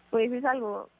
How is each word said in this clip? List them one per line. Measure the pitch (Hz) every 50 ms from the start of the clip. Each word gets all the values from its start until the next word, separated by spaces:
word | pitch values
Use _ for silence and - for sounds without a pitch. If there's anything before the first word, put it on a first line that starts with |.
| _ _
pues | - 226 226 240 247
es | 247 269
algo | 269 262 262 226 208 202 196 - - _ _